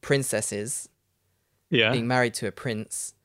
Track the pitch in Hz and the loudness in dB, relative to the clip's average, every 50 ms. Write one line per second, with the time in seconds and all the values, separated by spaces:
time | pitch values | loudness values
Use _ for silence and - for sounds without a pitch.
0 | - - 147 139 135 - - 107 - - 107 101 104 120 - - - - _ _ | 2 2 2 2 2 0 -2 -2 -2 -2 -4 -6 -6 -6 -8 -8 -10 -14 _ _
1 | _ _ _ _ _ _ _ _ _ _ _ _ _ _ 175 123 110 110 127 120 | _ _ _ _ _ _ _ _ _ _ _ _ _ _ 4 4 6 6 4 2
2 | 117 120 127 127 123 120 104 - - 101 95 - - 135 113 107 110 - - - | 0 2 2 2 2 2 0 -2 -6 -6 -6 -6 -6 -6 -4 -6 -6 -8 -10 -10
3 | - - - _ | -10 -10 -14 _